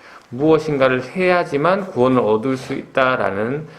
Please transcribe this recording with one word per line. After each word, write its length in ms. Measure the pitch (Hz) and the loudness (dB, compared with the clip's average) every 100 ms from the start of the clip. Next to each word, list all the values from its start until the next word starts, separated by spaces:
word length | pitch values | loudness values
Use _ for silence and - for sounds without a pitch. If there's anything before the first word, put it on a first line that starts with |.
| - - - | -20 -20 -12
무엇인가를 760 | 120 156 156 156 143 131 127 | -2 2 2 2 2 2 2
해야지만 840 | 120 185 180 180 165 143 156 202 190 | -4 -2 0 0 0 0 0 0 -2
구원을 320 | 127 127 127 | 0 2 2
얻을 360 | 107 107 127 131 | 2 2 0 -4
수 160 | - | -6
있다라는 920 | 135 - - 127 127 101 98 113 147 156 | -10 -4 0 0 0 -2 -2 -4 -6 -10